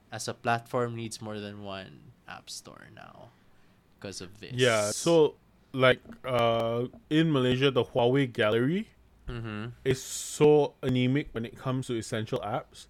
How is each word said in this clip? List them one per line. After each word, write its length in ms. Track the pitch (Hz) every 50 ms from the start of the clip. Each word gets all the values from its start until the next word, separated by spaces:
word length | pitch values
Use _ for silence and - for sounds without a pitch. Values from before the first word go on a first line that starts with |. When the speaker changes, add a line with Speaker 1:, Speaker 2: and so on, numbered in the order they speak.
| _ -
Speaker 1:
as 160 | 117 110 -
a 60 | 120 107
platform 640 | - - 120 117 117 117 - - 127 120 120 117
needs 240 | 117 117 110 - -
more 180 | 113 107 107 104
than 240 | 104 101 104 104 104
one 480 | 98 95 95 95 - 73 - - - - _ _
app 220 | - 90 - - -
store 380 | - - - - - - 50 - -
now 340 | - - - - - 101 117 _ _ _ _ _ _ _ _ _ _ _ _ _ -
'cause 220 | - 101 92 -
of 180 | 95 90 - -
this. 140 | 98 - 123
Speaker 2:
Yeah, 360 | 123 127 120 113 107 104 104
so, 440 | 107 - - 170 170 160 151 - - _ _ _ _ _ _ _ -
like, 260 | 131 131 127 123 - - - - - -
uh, 640 | 127 127 120 117 117 113 113 113 113 117 120 127 123 - - _ -
in 220 | 151 156 165 165
Malaysia, 400 | 147 131 127 127 127 127 139 139
the 120 | 131 127 113
Huawei 460 | - - 131 120 120 131 143 139 120
gallery 580 | 110 120 110 107 110 117 127 139 175 202 226 - _ _ _ _ _ _ -
Speaker 1:
Mm-hmm. 480 | - 123 117 113 113 107 104 110 123 120 - -
Speaker 2:
is 180 | 135 139 -
so 760 | - - - - - - - - 151 151 151 147 143 - - -
anemic 460 | - 135 131 127 127 127 131 143 - - -
when 100 | 113 117
it 140 | 113 -
comes 300 | - - 135 127 131 127
to 100 | - 120
essential 420 | 113 104 - 123 110 110 - 127 -
apps. 480 | 98 104 120 151 - - - - -